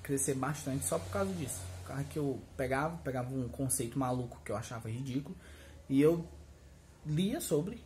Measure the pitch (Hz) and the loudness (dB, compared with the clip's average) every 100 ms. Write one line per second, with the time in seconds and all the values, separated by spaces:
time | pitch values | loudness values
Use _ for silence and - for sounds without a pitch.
0 | - 139 - 135 131 151 - 135 - 165 | -2 0 2 2 0 -2 -2 0 2 0
1 | - 202 190 185 135 - - - - 135 | 0 0 0 0 -4 -4 -8 -10 -6 -4
2 | 143 156 143 127 - - 127 131 156 170 | -2 0 0 0 -6 -2 2 2 2 -2
3 | 135 127 123 135 120 - 135 - 117 139 | -2 -2 -2 -2 -2 -2 0 0 0 2
4 | 127 127 120 - - 104 113 117 110 113 | 2 2 -2 -6 -4 -4 -4 -6 -4 -4
5 | 135 127 143 - - - - - - 135 | -2 -2 -4 -12 -14 -18 -18 -18 2 8
6 | 151 170 165 - - - - - - - | 8 6 0 -12 -18 -20 -20 -20 -20 -12
7 | 151 151 190 302 - 147 175 233 | 0 2 4 2 2 2 2 -6